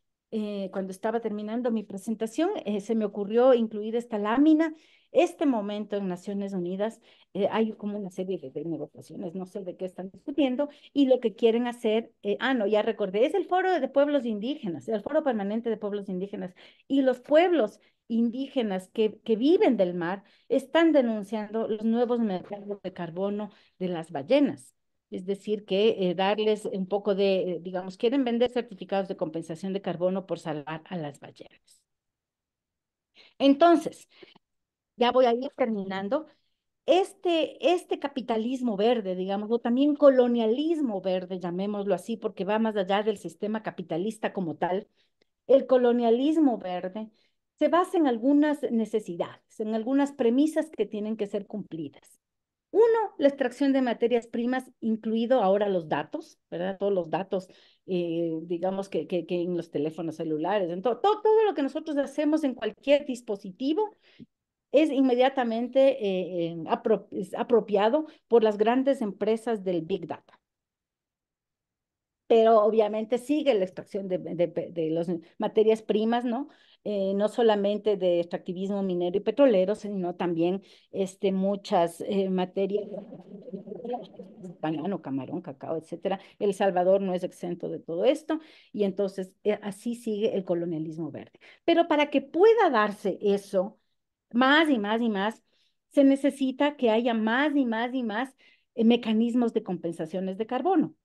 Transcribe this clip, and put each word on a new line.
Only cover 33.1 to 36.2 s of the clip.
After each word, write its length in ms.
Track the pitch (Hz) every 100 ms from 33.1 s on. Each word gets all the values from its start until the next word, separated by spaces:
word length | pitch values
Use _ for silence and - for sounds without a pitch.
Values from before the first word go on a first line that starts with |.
| _ _ -
Entonces, 720 | 277 277 339 320 - - _ _ - - _ _ _ _ _ -
ya 160 | 240
voy 140 | 254 254
a 80 |
ir 160 | 233 277 -
terminando. 720 | 247 208 190 190 196 285